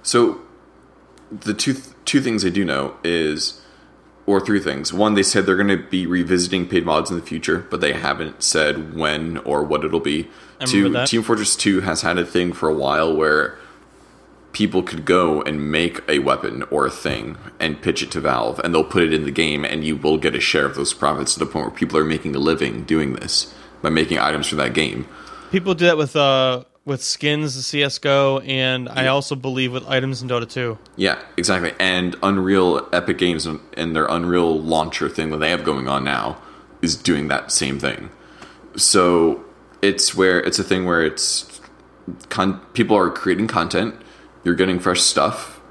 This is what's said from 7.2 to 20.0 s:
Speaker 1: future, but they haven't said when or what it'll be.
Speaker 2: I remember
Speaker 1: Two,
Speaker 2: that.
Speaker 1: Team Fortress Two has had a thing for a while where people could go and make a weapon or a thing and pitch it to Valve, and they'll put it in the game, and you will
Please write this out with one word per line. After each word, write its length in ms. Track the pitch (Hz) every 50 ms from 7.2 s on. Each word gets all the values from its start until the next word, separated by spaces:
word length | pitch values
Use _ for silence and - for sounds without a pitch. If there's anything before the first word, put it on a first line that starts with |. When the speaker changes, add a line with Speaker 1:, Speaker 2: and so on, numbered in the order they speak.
| 82
Speaker 1:
future, 400 | - 78 82 - - 87 90 - -
but 100 | 90 78
they 120 | 78 73
haven't 500 | 69 80 80 71 76 - 80 76 - -
said 520 | - - - 80 78 76 73 78 78 78 80
when 440 | 80 78 76 76 80 80 82 82 -
or 240 | - - 73 73
what 220 | 73 73 78 73 76
it'll 160 | 78 80 82
be. 280 | 73 73 76 78 82 - - - - - - -
Speaker 2:
I 40 | 131
remember 20 |
Speaker 1:
Two, 220 | 127 127 101 98 95
Speaker 2:
that. 180 | 80 120 127 -
Speaker 1:
Team 140 | 113 113
Fortress 340 | 110 - 117 107 104 - -
Two 240 | - - 104 98 92
has 220 | 95 95 80 -
had 160 | - 85 87 87
a 60 | 85
thing 280 | - - 87 90 87
for 160 | 85 - - 78
a 60 | 78
while 400 | 76 67 67 73 78 80 82 78
where 440 | 76 78 76 76 76 71 - - - - - - - - - - - - - - - - - - - - -
people 300 | - - 107 92 92 95
could 240 | 87 - - 78 76
go 340 | 87 90 92 90 80 76 76
and 280 | - 73 78 73 73 76
make 280 | 76 78 87 85 - - - -
a 100 | 78 71
weapon 440 | 67 69 65 - - 50 53 65 - -
or 140 | 69 73 69
a 40 | 67
thing 480 | - - - 76 67 55 53 65 78 - - - - -
and 220 | - 80 73 -
pitch 220 | - 92 76 -
it 80 | - -
to 100 | - 85
Valve, 400 | - 71 64 60 57 58 60 -
and 120 | - 87 85
they'll 100 | 80 80
put 180 | - - 92
it 100 | 85 80 80
in 100 | 78 76
the 60 | 71
game, 340 | 69 85 82 78 73 71 73
and 180 | - - 80
you 140 | 76 78 76
will 220 | 69